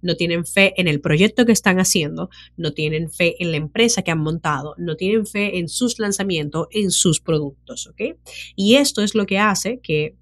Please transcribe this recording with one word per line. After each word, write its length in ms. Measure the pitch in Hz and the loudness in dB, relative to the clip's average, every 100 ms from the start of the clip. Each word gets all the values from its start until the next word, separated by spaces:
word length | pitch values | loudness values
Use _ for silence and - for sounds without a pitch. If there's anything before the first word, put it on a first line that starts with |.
No 140 | 175 | -4
tienen 320 | 165 170 170 175 | -2 0 -2 -2
fe 280 | - 196 185 | 2 2 4
en 60 | 180 | 0
el 140 | 147 | 0
proyecto 440 | - 151 208 214 | 2 2 2 4
que 60 | 233 | 4
están 300 | 220 - 185 | 4 4 2
haciendo, 500 | 185 190 151 160 180 - - - | 2 0 -2 -6 -10 -12 -20 -8
no 160 | 165 | -6
tienen 380 | 147 151 156 160 | -4 -4 -2 -6
fe 240 | - 170 165 | 0 0 0
en 80 | 175 | -4
la 60 | 151 | -2
empresa 460 | 151 - 226 220 | -4 0 2 2
que 100 | 180 | -2
han 80 | 160 | 0
montado, 560 | 156 165 160 143 147 160 | -2 -2 -2 -4 -6 -8
no 160 | 170 | -8
tienen 320 | 156 185 220 202 | -4 0 0 0
fe 320 | 202 202 180 | -2 -2 -2
en 100 | 170 | -4
sus 300 | - 247 226 | -2 -2 -2
lanzamientos, 720 | 208 196 196 170 147 156 160 | -2 -2 -2 -2 -2 -4 -4
en 220 | 214 196 | -2 0
sus 280 | - 185 156 | 2 2 0
productos, 680 | - 156 143 - _ 120 - | 0 -2 -2 -10 _ -14 -14
¿ok? 280 | - 226 339 - - - | -8 -8 -8 -18 -18 -16
Y 220 | - 196 254 | -2 4 6
esto 260 | 285 - | 4 0
es 140 | 208 220 | 0 0
lo 100 | 202 | 0
que 140 | 196 | 2
hace 400 | 214 190 190 254 | 2 0 -4 -8
que 320 | - 156 156 - | -4 -2 -2 -8